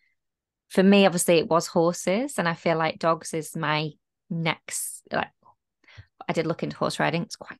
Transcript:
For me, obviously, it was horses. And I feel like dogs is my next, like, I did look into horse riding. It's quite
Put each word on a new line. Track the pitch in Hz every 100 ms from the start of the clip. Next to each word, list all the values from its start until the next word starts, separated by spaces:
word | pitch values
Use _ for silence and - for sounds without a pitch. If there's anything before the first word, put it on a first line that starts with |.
| _ _ _ _ _ _ _
For | -
me, | 190 202 196
obviously, | 175 - 170
it | 135
was | 160 170
horses. | 180 165 175 - 190 277 -
And | 175
I |
feel | 165 - 160
like | 160 -
dogs | 170 165 -
is | 165 156
my | - 156 151 156 - _ _ _
next, | 170 165 - - - - - -
like, | - - _ _ _ _ _ _ - - _ -
I |
did | 170 160
look | 165
into | 151 151
horse | - -
riding. | 151 160
It's | - -
quite | - -